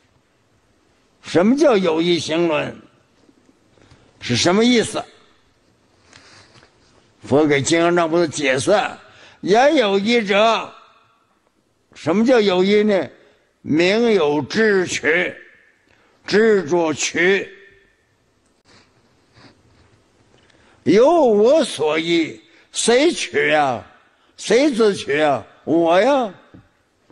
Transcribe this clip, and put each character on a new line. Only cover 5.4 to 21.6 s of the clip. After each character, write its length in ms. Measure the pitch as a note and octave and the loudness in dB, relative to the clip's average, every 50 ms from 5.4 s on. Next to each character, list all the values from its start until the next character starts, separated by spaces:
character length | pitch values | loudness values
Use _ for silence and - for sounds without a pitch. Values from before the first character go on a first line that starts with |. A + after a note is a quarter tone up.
| _ _ _ _ _ _ _ _ _ _ _ _ _ _ - - - - - - - _ _ _ _ _ _ _ _ _ _ _ _ _ _ _ | _ _ _ _ _ _ _ _ _ _ _ _ _ _ -20 -20 -20 -20 -20 -20 -20 _ _ _ _ _ _ _ _ _ _ _ _ _ _ _
佛 240 | - G#2+ B2 D3 D#3 | -6 -2 0 0 2
给 140 | D3 D3 C#3 | 2 0 -2
金 200 | C3+ - E3 E3 | 0 0 0 0
刚 160 | E3+ E3+ F3 | 0 0 0
藏 120 | F3 E3+ D#3+ | 0 0 0
菩 140 | D#3+ F3 | 0 -2
萨 80 | F3 D3+ | -2 -2
解 280 | - C#3+ D3 C3+ C3 C3+ | -4 -4 -4 -2 -2 -2
释 200 | - D#3+ G3+ G3 D3+ - - - - - - - - - - _ | 0 0 0 0 -2 -4 -8 -14 -20 -20 -20 -20 -20 -20 -18 _
：“言 340 | - D#3 G3 A#3 C4 D4 D#4+ | -2 0 2 4 4 4 2
有 220 | C#4+ A3+ G3+ G3 G3+ | 2 2 0 0 -2
一 260 | G3 A3 A#3+ A#3+ G#3+ | 0 0 0 0 0
者。” 480 | F#3+ G3+ G3 A3 A3+ A3 F#3+ D#3 C#3+ - - - _ _ _ _ _ _ _ _ _ _ _ _ _ _ _ _ _ _ _ _ _ _ | 0 0 2 2 2 0 -2 -6 -10 -16 -20 -20 _ _ _ _ _ _ _ _ _ _ _ _ _ _ _ _ _ _ _ _ _ _
什 200 | - - C#3+ E3+ | -10 -6 -4 -2
么 120 | G#3 A3+ | 0 2
叫 120 | B3 B3+ A#3 | 2 2 2
有 240 | G#3 G3 F3+ F3+ | 2 2 0 0
一 200 | F#3 G3 G#3 G#3 | 0 2 2 2
呢？ 260 | G#3 G#3+ G3+ F3+ C#3 - - - _ _ _ _ _ _ _ _ | 2 0 0 -2 -4 -6 -12 -20 _ _ _ _ _ _ _ _
名 500 | - A#2 C3+ D#3+ F3 F#3 G3+ A3+ A#3+ A#3 | -8 -4 -2 0 0 0 0 0 0 0
有 300 | G#3+ F#3+ D#3 D3 D3 D3+ | 0 0 0 0 -2 -2
知 440 | C3+ - - G#3+ A3 G#3+ G3+ F#3+ F3 | -4 -4 -2 -2 0 0 0 0 -2
取， 480 | - - - - C#3+ D#3+ F3+ F3+ - - - - - _ _ _ _ _ _ _ _ _ _ _ _ _ _ _ | -4 -6 -4 -2 -2 0 0 -2 -4 -8 -14 -20 -20 _ _ _ _ _ _ _ _ _ _ _ _ _ _ _
知 360 | - E3+ G#3 A3+ A3+ G#3+ G3 E3 | -2 0 2 4 4 2 2 0
着 280 | C3+ F3 F3 E3 D#3+ | 0 -2 -2 0 -2
取。 560 | D3 - - - - D#3+ E3+ F3+ G3 F#3 - - - - - - _ _ _ _ _ _ _ _ _ _ _ _ _ _ _ _ _ _ _ _ - _ _ _ _ _ _ _ _ _ _ _ _ _ - - _ _ _ _ _ _ _ _ _ _ _ _ _ _ _ _ _ _ _ _ _ _ _ _ _ _ - | -4 -4 -6 -6 -2 0 0 0 0 0 -4 -8 -16 -20 -20 -20 _ _ _ _ _ _ _ _ _ _ _ _ _ _ _ _ _ _ _ _ -20 _ _ _ _ _ _ _ _ _ _ _ _ _ -20 -20 _ _ _ _ _ _ _ _ _ _ _ _ _ _ _ _ _ _ _ _ _ _ _ _ _ _ -2
有 260 | B2+ E3+ G#3 B3 D4 | 2 4 4 4 4
我 540 | F4 E4+ D4 A#3+ G#3+ G3+ G#3 A#3+ D4 E4 | 4 4 4 2 4 4 4 4 4 2